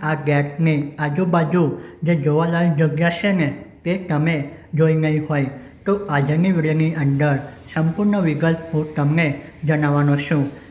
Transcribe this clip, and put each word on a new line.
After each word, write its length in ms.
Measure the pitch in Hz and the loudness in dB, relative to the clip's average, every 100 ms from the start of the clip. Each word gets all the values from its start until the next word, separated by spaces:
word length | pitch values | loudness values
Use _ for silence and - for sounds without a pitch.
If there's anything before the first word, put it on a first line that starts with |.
આ 100 | 156 151 143 | -4 -2 0
ગેટની 520 | 143 143 - 160 147 143 - | 0 0 0 0 2 -2 -4
આજુબાજુ 640 | 147 156 180 170 156 175 147 - - - | -4 0 2 2 2 2 0 -2 -12 -6
જે 120 | 160 165 | 0 2
જોવાલાયક 600 | 147 151 170 170 175 151 | 2 2 2 2 2 2
જગ્યા 400 | 156 151 170 170 | 2 2 0 0
છે 120 | 202 | 0
ને, 160 | 185 143 - - - | 0 0 -4 -14 -10
તે 140 | 170 190 | -4 -4
તમે 400 | - 147 160 156 139 - - | -2 0 0 -2 -6 -12 -6
જોઈ 200 | 151 160 | 2 4
નહીં 340 | 160 156 151 151 | 4 2 0 0
હોય. 240 | 147 131 - - - - | -2 -2 -6 -18 -8 -2
તો 120 | 202 - | -2 0
આજની 420 | 143 139 160 185 | 0 2 2 2
વીડિયોની 440 | 170 156 156 160 160 | 2 0 2 0 0
અંદર 400 | 139 139 147 135 - - - | 0 2 2 0 -4 -16 -8
સંપૂર્ણ 440 | 160 165 165 208 202 | -2 -2 0 0 2
વિગત 420 | 165 143 165 165 - | 0 0 0 0 -2
હું 140 | 156 151 - | -4 -4 -2
તમને 320 | 143 160 151 139 - - 151 | 0 2 0 -4 -10 -8 -2
જણાવવાનો 500 | 151 147 147 147 143 | 0 2 2 2 0
છું 320 | - 151 135 - - | 0 -2 -2 -6 -20